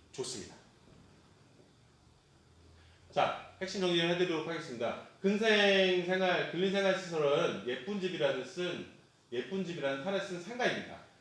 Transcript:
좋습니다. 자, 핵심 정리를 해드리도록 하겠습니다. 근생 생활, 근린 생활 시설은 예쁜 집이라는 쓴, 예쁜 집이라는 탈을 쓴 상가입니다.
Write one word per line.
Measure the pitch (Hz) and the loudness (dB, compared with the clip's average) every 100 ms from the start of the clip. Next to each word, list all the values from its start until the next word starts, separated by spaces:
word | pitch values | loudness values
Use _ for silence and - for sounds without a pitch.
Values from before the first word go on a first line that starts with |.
| - | -18
좋습니다. | - 131 107 90 - - - - - - - - - - - - _ - - - _ _ _ _ - - - - - - | -8 -8 -8 -12 -18 -20 -20 -20 -20 -20 -20 -20 -20 -20 -20 -20 _ -20 -20 -20 _ _ _ _ -20 -20 -20 -20 -20 -6
자, | - - - - - | 0 0 0 -10 -10
핵심 | 190 202 | -8 -2
정리를 | 180 170 170 | 2 2 2
해드리도록 | 175 180 160 160 | 2 2 0 -2
하겠습니다. | 160 139 117 117 - - - | -6 -8 -4 -4 -4 -12 -4
근생 | 196 208 220 208 202 196 185 180 | 0 2 4 6 6 6 6 4
생활, | 175 185 185 170 - | 2 2 2 2 0
근린 | 165 190 | 0 0
생활 | 196 190 180 | 2 2 2
시설은 | 170 165 143 147 165 98 113 | -2 0 4 4 2 0 -4
예쁜 | 131 - 208 | -6 -4 -4
집이라는 | 185 165 143 131 | -2 0 0 0
쓴, | 120 175 175 110 92 - - _ _ | -4 -6 -4 -6 -10 -16 -20 _ _
예쁜 | 120 120 190 | -6 -4 -4
집이라는 | 170 151 139 139 | -4 -4 -2 -2
탈을 | 180 196 | -2 -4
쓴 | 185 175 | -4 -8
상가입니다. | 175 247 220 143 - - - - | -8 -2 -2 -2 -8 -14 -18 -20